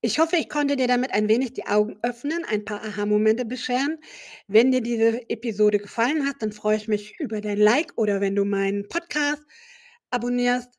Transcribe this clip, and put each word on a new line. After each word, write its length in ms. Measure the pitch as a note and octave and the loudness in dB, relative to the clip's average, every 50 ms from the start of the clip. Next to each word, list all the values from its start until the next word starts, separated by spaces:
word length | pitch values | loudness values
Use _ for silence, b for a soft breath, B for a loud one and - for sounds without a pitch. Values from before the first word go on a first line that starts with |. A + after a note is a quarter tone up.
| - | -2
Ich 160 | A#3 - - | -2 2 2
hoffe, 180 | D#4+ D#4+ - | 2 2 2
ich 140 | E4+ - - | -2 -2 -2
konnte 260 | - D4 D4 C#4 C#4+ | -2 -2 0 0 0
dir 100 | B3+ C4 | 0 2
damit 260 | A#3 B3 A#3+ B3 - - | 2 2 0 0 0 0
ein 160 | G#3+ G#3+ G#3 | 0 2 2
wenig 260 | G#3+ A#3+ C4+ B3 - | 2 2 2 -2 -6
die 120 | - - | -10 -4
Augen 320 | - G3+ G#3+ G#3+ G#3 - - - | 0 2 2 2 0 -2 -4 -4
öffnen, 420 | A#3+ A#3 - - C#4+ D#4 E4+ E4 | -4 -4 -4 -4 -4 -4 -4 -4
ein 220 | - A3+ G#3 G#3 | -2 -4 -4 -4
paar 160 | G#3 G#3+ G#3 - | -4 -8 -8 -8
Aha-Momente 640 | A3 G3+ G3 G#3 G#3 G#3 G#3 G#3+ G#3+ A3 A#3+ B3 | -8 -4 -4 0 2 2 4 4 4 2 2 0
bescheren. 520 | A3 B3 B3 - - B3 B3 C4+ C#4+ D#4+ D#4 B B B B B B B B B _ | -4 -6 -8 -4 -2 -2 0 0 -2 -4 -6 B B B B B B B B B _
Wenn 220 | G3 G#3+ A#3+ C4 | 4 4 4 6
dir 120 | B3+ B3+ A3 | 2 2 0
diese 480 | A#3 A#3+ A3+ A3+ A3+ A3 A#3+ - _ | -2 0 2 2 2 2 0 -4 _
Episode 480 | A#3+ A#3 - A#3+ G#3 F3+ G#3+ G#3 G#3 G#3 | -6 -4 -4 -6 0 2 2 4 4 2
gefallen 480 | G#3 - - - A3+ B3+ D4+ D#4+ C#4 | -2 -4 -2 -2 0 0 0 0 0
hat, 100 | C#4 C4+ _ | -2 -4 _
dann 120 | - G#3+ G#3 | -6 -6 -6
freue 240 | - - G#3+ G#3+ | -4 -2 0 0
ich 120 | G#3+ G#3+ - | 0 0 -2
mich 300 | G#3+ G#3 G#3 - - - | -2 -2 -4 -8 -10 -8
über 220 | D#4+ A3 A3 G#3 | -8 -6 -6 -6
dein 180 | G3+ G#3+ G#3 G3+ | -4 -4 0 4
Like 360 | G#3 G#3 A3+ C#4 E4+ - - | 4 4 4 4 0 -2 -2
oder 240 | - A3 G#3 G3+ G3 | -2 0 0 0 0
wenn 160 | G3 G3 G3 | 0 0 0
du 80 | G3+ G3+ | 0 0
meinen 420 | G3+ G3+ G3 G3 G3 G#3 G3+ G3+ | 0 0 0 0 0 0 -2 -4
Podcast 560 | G3+ - E4+ E4+ _ - D4+ D4 D4 D4 D4+ - B B B B B B B B B B B B _ | -4 -6 -6 -6 _ -4 -2 -2 -2 -2 -4 -8 B B B B B B B B B B B B _
abonnierst. 580 | - B3 G#3+ B3 B3 B3 B3 B3 B3 B3+ B3 - _ | -4 -2 -2 0 0 0 2 2 0 0 -2 -8 _